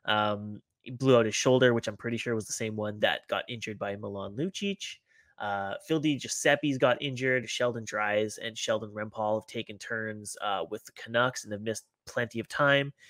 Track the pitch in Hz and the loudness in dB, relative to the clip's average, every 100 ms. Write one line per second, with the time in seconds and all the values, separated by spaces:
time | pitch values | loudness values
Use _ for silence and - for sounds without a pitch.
0 | - 107 107 104 104 104 _ _ - 123 | 0 2 2 0 -6 -12 _ _ -14 0
1 | 131 123 110 - 135 127 127 117 110 104 | 6 8 6 2 4 8 8 6 0 -6
2 | 120 117 - 113 104 - 113 107 104 104 | -6 -4 -2 -4 -4 -6 -4 -4 -4 0
3 | 104 80 - 101 - 120 110 101 104 101 | 0 0 -2 -4 -4 -8 -8 -6 -6 -6
4 | 107 101 101 104 180 - 202 196 - - | -6 -8 -8 -6 -6 -4 -4 -4 -8 -14
5 | _ _ _ - 208 101 98 - - 160 | _ _ _ -8 -4 -2 -4 -6 -2 0
6 | 151 135 - - 151 147 151 131 135 123 | 2 0 -2 0 2 4 2 4 4 4
7 | 143 127 131 127 113 - 123 117 110 107 | -2 -2 0 0 0 0 0 -2 -6 -2
8 | 107 104 107 - 113 113 - 110 104 107 | 0 2 0 -4 -10 -4 0 0 -2 -8
9 | 107 110 107 110 - 117 107 104 - 117 | -6 -2 0 0 -2 -8 -8 -12 -8 -6
10 | 110 107 104 - 104 95 85 107 - - | -6 -8 -12 -6 -2 -2 -2 -8 -12 -16
11 | - 117 123 - 107 104 110 107 - _ | -2 2 2 0 -8 -6 -4 -6 -8 _
12 | - - 117 117 110 - 143 139 139 - | -8 -4 -2 -4 -4 2 4 4 2 -8